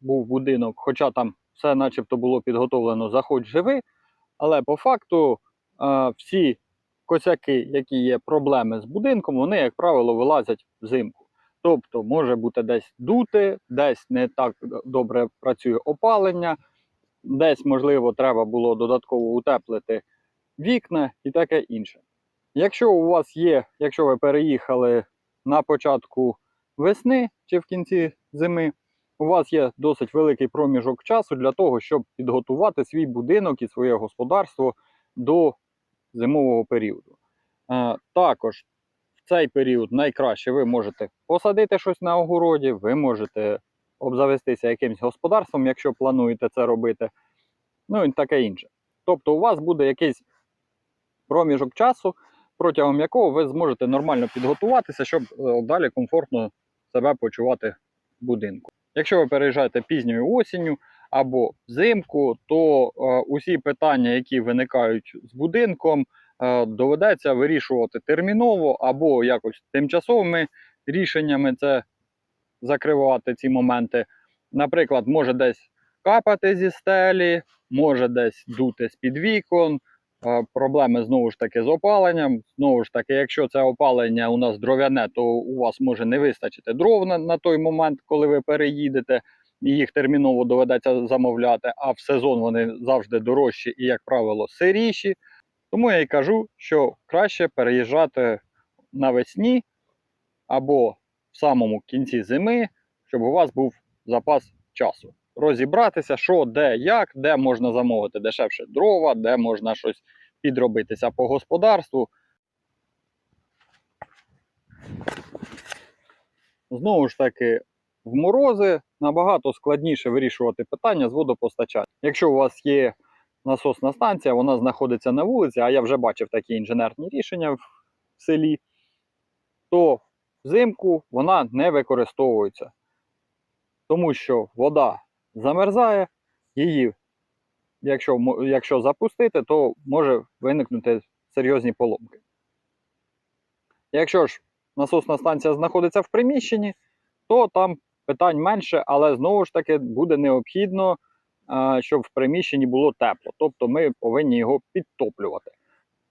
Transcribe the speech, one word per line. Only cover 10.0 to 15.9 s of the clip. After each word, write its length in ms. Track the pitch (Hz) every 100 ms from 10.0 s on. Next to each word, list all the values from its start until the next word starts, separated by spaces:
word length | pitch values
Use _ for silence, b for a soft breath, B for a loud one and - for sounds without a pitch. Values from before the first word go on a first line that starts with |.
| 120 117
вилазять 500 | 135 147 113 110 _ _
взимку. 440 | 110 127 107 - _ _ _ _
Тобто 400 | 170 147 - 120
може 320 | 110 156 127 117
бути 280 | 113 123
десь 300 | 113 117 - -
дути, 600 | 123 240 233 208 196 - -
десь 360 | 127 143 117 -
не 180 | 127 123
так 280 | - 123 - 123 127 127
добре 420 | 131 117 123 117 _
працює 380 | 131 120 127 113
опалення, 720 | 147